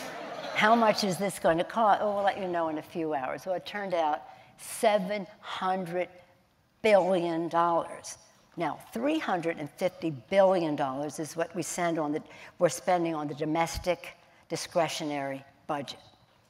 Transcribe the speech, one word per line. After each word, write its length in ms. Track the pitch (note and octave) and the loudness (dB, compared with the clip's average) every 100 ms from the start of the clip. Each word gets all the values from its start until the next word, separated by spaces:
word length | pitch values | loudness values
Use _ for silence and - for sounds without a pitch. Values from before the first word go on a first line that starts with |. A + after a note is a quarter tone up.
| - - - - - - | -10 -10 -12 -10 -6 2
"How 200 | G#3+ A#3 | 4 6
much 280 | A3 - | 4 2
is 140 | G3+ F3 | 0 0
this 220 | G3 - | -2 0
going 180 | F#3 E3 | 2 2
to 60 | |
cost?" 380 | F#3 A3+ G#3+ - | 0 2 4 4
"Oh, 140 | G#3 G3+ | 2 0
we'll 80 | |
let 140 | G3 G3 | 0 0
you 80 | F#3 | -2
know 220 | E3+ D#3+ | -2 -2
in 80 | D#3 | -4
a 100 | - F3 | -6 -6
few 180 | D#3+ | -2
hours." 320 | D3 C3 D3 F#3+ | -2 -4 -6 -6
Well, 100 | F3+ | -6
it 100 | - | -6
turned 280 | G#3 G3 | -8 -4
out 280 | F3 D#3 D#3 - - - - | 0 0 -2 -6 -20 -20 -20
seven 720 | - - A3+ G#3 F#3 G#3 F3+ - | -14 0 4 4 2 -4 -8 -12
hundred 680 | - - F#3+ F#3+ E3+ F3+ F3 - - _ _ _ _ _ | -12 -4 -2 -2 -2 -4 -4 -6 -20 _ _ _ _ _
billion 640 | A3 G3 F3+ F#3+ E3+ E3 E3+ | 6 6 6 2 0 -2 0
dollars. 680 | E3+ E3+ E3 - - - - - _ _ - | 2 4 2 0 -8 -14 -16 -20 _ _ -6
Now, 220 | D#3 C3+ - | -4 -6 -10
three 260 | A3+ C#4 D#4+ | -4 0 0
hundred 380 | C4 F#3 E3 E3 | 0 -2 -2 -4
and 100 | D3 | -6
fifty 420 | - F#3 - E3 | -2 -4 -2 -6
billion 640 | C3+ - G3 F#3+ F#3 D#3+ D3 | -6 0 6 6 6 2 0
dollars 440 | C#3 C3 D3 D#3 | -2 -2 -6 -6
is 160 | D3+ E3 | -8 -4
what 180 | E3 F#3 | -4 -4
we 80 | |
send 360 | D#3 - E3+ E3 | -6 -2 -2 0
on 120 | D3 | 0
the, 100 | C#3+ - - - - | -2 -6 -18 -14 0
we're 100 | F3 | 0
spending 460 | - - F3+ E3 D#3 | 2 0 2 2 -2
on 120 | D3+ | -6
the 80 | C#3+ | -4
domestic 840 | D#3 E3 E3 - F3+ E3+ - - _ _ - | -2 0 0 -2 -2 -2 -4 -18 _ _ -8
discretionary 920 | D#3+ - F3+ D3+ - D#3 C#3+ C#3 C3+ - _ - | -8 -2 0 0 0 -4 -4 -4 -6 -12 _ -6
budget. 320 | D3 C#3 - - _ _ _ | -6 -6 -14 -20 _ _ _